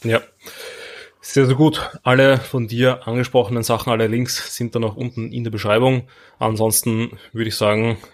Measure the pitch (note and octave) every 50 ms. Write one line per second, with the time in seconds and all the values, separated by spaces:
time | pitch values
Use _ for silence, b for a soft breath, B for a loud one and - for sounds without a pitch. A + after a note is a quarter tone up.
0 | - A2+ A2+ A2+ - - _ B B B B B B B B B B B B B
1 | B B B _ - - - C#3 C3+ B2+ C3 B2+ D#3 D#3 D3+ - - - - -
2 | - B2 B2+ C3 C3+ C3+ C3+ B2+ - - - B2+ A#2 G#2 A2+ A#2+ B2+ C3 B2+ -
3 | - A2+ A#2 B2 B2 - - B2+ A#2+ B2 B2 A#2 A2 - A#2+ A2 - C3 A#2 A2
4 | A#2 G#2+ A2+ A#2+ B2+ A#2+ - - - - - - A#2+ A#2 - A#2+ A2+ A2 G2+ -
5 | B2 B2 - A2+ A2 A#2 A#2 B2 A#2 A2+ G#2+ G#2 G2 G#2 G#2 A2+ B2 C3 C3 B2+
6 | B2 b b b b b b - A#2 A2 A2 G#2+ A2 A2 A2 - - A#2+ A2+ A2
7 | A#2 A#2 B B B B - A2+ A2+ A2 G#2 - G#2+ G#2 G#2 A2 A2+ A#2 A2+ G2
8 | B B